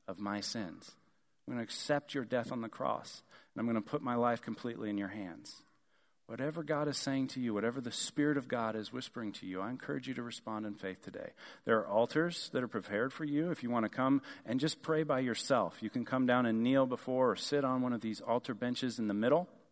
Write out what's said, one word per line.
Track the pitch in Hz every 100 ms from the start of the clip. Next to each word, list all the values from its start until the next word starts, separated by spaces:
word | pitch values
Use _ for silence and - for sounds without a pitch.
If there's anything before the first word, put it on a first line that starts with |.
| -
of | 90
my | 101 104
sins. | 101 120 95 - - - _ _ _ _ -
I'm |
gonna | 120
accept | 113 - - 147 -
your | 139
death | 110 123 117
on | 117
the | 113
cross, | - 131 - - - - - _
and | -
I'm | 117
gonna | 113
put | 104 147
my | 131
life | 120 117 120
completely | - 110 123 117 107
in | 101
your | 101
hands." | 104 95 80 - - - _ _ _ _ _ -
Whatever | - 143 160
God | 151 151 147
is | 139
saying | - 135 131
to | -
you, | 123
whatever | 104 113 127
the | 120
Spirit | - - - 147 143
of | 123
God | 123 113
is | 110 104
whispering | 127 - - 110
to | 98 92
you, | 92
I | 101
encourage | 127 - 143 127
you |
to | 127
respond | 120 - - 107
in | 107
faith | 98 95 92
today. | - - - - - - -
There | 113
are | -
altars | 104 117 151 170 170 -
that | 139
are | 123
prepared | 113 92 104 127
for | -
you. | 156 147 170
If | 165
you | 120
wanna | 120 107
come | - 131 139 - - -
and | 127
just | 151 -
pray | - 156
by | 156 131
yourself, | 127 110 - 127 90 -
you | 110
can | 131 117
come | 131
down | 127 127 120
and | 113
kneel | 117 135 131
before | 123 - 127 127
or | 95
sit | - 143
on | 135 127
one | 127
of | 120
these | 113 104
altar | - 120 123
benches | 110 123 123 127 117
in | 110
the |
middle. | 101 113 151 180 - -